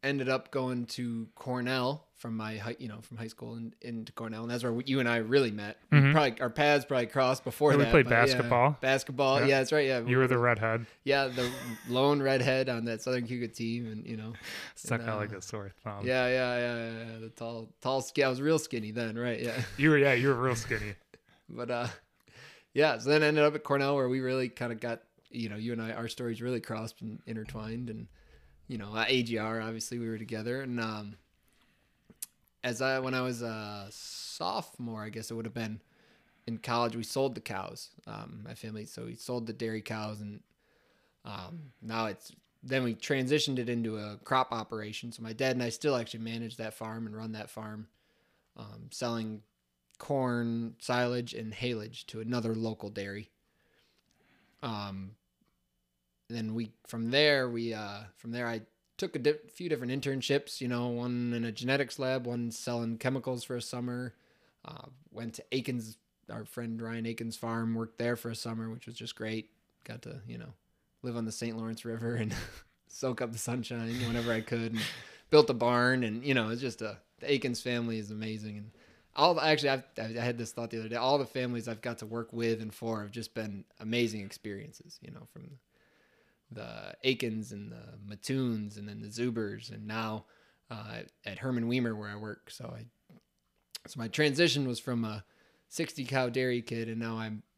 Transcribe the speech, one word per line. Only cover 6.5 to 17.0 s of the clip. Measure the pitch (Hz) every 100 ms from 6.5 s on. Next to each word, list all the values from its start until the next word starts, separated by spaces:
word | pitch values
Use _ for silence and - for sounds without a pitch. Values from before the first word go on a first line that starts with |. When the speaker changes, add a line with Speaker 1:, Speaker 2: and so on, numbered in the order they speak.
Speaker 1:
paths | 120 147 147
probably | 131 131 117
crossed | 139 131 131
before | - - 151
Speaker 2:
Yeah, | 147
we |
Speaker 1:
that, | 139
Speaker 2:
played | 160
Speaker 1:
but | 123
yeah. | 117 117
Speaker 2:
basketball. | 127 120 123 127 147
Speaker 1:
Basketball, | 131 135 - 131 139 139
Speaker 2:
Yeah. | 131
Speaker 1:
yeah, | 135
that's | 127
right. | 151 135
Yeah, | 131
Speaker 2:
You | 120
Speaker 1:
we | 127
Speaker 2:
were |
Speaker 1:
were | 131
Speaker 2:
the | 127
redhead. | 120 117 113 113 113 -
Speaker 1:
Yeah, | - 139 135
the | 127 123 127 123 110 -
lone | 123 135 147
redhead | 135 135 123 131 131
on | 117
that | 117 110
Southern | - 127 117
Cayuga | 123 117
team, | - 113 117 117
and | 107 -
you | 113
know, | 107 117 - - -
Speaker 2:
Stuck | - - 120
Speaker 1:
and, | 117
Speaker 2:
out | 107
Speaker 1:
uh, |
Speaker 2:
like | 104
a | 101
sore | - 107 98 -
thumb. | - 101 123
Speaker 1:
yeah, | 127 123
yeah, | 127 127 123
yeah, | 120 120
yeah, | 117 113